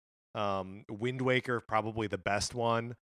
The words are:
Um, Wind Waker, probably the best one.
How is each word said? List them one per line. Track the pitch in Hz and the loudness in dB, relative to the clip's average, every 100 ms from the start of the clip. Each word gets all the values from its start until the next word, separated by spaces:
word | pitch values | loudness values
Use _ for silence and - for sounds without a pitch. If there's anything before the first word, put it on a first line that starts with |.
| _ _ _ | _ _ _
Um, | 117 104 98 95 98 - | -4 0 0 -4 -10 -12
Wind | 107 120 127 | -4 -4 0
Waker, | 127 127 123 120 | 2 2 2 -2
probably | - 110 110 110 107 | 0 0 0 -2 -2
the | 95 | 0
best | 95 101 - | 0 0 0
one. | 123 117 117 117 120 | 0 2 2 0 -10